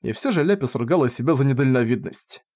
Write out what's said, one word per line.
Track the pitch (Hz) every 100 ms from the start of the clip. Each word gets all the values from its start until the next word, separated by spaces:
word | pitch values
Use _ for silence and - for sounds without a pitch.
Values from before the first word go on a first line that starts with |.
и | -
все | 110 277
же | 180
Ляпис | 160 196 131
ругала | 117 117 175 123
себя | - 131
за | 135
недальновидность. | 139 131 131 127 117 123 - - - - _